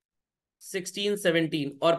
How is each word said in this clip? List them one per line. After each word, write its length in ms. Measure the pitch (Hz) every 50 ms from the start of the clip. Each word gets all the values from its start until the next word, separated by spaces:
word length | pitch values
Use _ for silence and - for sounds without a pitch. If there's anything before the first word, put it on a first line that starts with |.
| _ _ _ _ _ _ _ _ _ _ _ _
सिक्सटीन 540 | - - - 190 185 - - 202 202 208 208
सेवनटीन। 600 | 202 - 185 165 170 165 156 160 156 139 139 - -
और 140 | 151 170 165